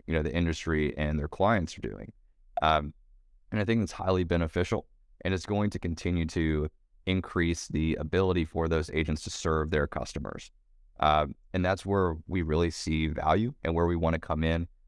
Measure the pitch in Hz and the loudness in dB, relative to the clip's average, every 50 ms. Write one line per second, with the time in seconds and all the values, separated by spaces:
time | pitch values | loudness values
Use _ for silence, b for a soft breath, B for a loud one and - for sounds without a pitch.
0 | - - 80 78 76 71 69 87 85 82 80 - - 82 78 78 76 69 - 76 | -6 -2 0 0 0 0 0 0 0 0 0 -2 -2 -2 0 0 0 0 -2 -2
1 | 76 76 78 76 73 76 - - 95 107 117 95 82 - - - - 52 50 50 | -2 -2 0 -2 -2 -4 -2 0 2 2 2 2 0 -4 -6 -10 -10 -10 -10 -10
2 | 53 - - - _ _ _ _ - - - - 80 78 78 76 73 73 - - | -14 -16 -18 -20 _ _ _ _ -20 -8 -4 0 2 4 4 2 0 -4 -12 -14
3 | _ _ - - _ _ - - _ - 107 107 98 113 113 117 101 - - - | _ _ -20 -20 _ _ -20 -20 _ -4 -2 -2 0 2 2 2 0 -2 -4 -4
4 | 92 95 95 92 87 82 87 85 82 82 - 87 92 - 110 - - _ _ _ | 0 2 2 2 2 2 2 2 2 0 0 -2 0 0 0 -4 -4 _ _ _
5 | _ _ - _ - 92 95 87 - - 104 104 104 101 - - - 85 80 - | _ _ -20 _ -2 -2 -2 -2 -2 -2 0 0 0 0 -2 -4 -4 -4 -6 -2
6 | - 87 90 85 82 78 - 85 80 78 78 76 76 76 _ _ _ _ _ - | -2 0 0 2 0 0 0 0 2 2 2 2 0 -2 _ _ _ _ _ -8
7 | - 92 92 92 - - - 90 85 85 82 - - - - 78 80 80 - - | -4 -2 -2 -2 -2 -2 0 0 2 2 0 -2 -4 -4 -2 0 0 0 0 -2
8 | 78 76 - 92 95 92 90 87 78 - - 82 82 80 82 78 73 - - 80 | -2 0 2 2 2 4 2 0 0 -2 -2 -2 0 2 0 0 0 0 -2 -2
9 | 78 78 76 - - - - - - 82 80 78 78 78 80 76 71 - - 71 | 0 0 -2 -4 -4 -10 -10 -4 -2 0 0 0 0 0 0 0 0 0 -2 -8
10 | 62 - - - - - 50 - - - _ _ _ _ - - - - _ - | -8 -6 -8 -8 -8 -8 -10 -12 -16 -18 _ _ _ _ -20 -20 -20 -20 _ 2
11 | 73 76 76 76 73 69 - - _ - - 92 90 90 95 - - 98 101 98 | 4 4 4 4 2 0 -4 -12 _ -4 -2 0 0 0 0 -2 -2 0 2 2
12 | 92 87 80 80 - - 92 92 80 78 76 85 85 82 - - - 80 78 78 | 2 2 0 -4 -6 -4 -2 -2 0 2 2 2 2 2 0 -4 -2 0 0 0
13 | 80 76 78 - - 78 87 101 113 135 - _ - 80 82 82 85 85 87 82 | 0 0 -2 0 2 2 2 2 2 -2 -4 _ -4 -2 2 2 2 2 2 2
14 | 82 80 82 80 - - 80 78 80 80 82 82 85 - - _ - | 2 0 0 -2 -2 -4 -2 0 2 2 2 0 -2 -6 -10 _ -20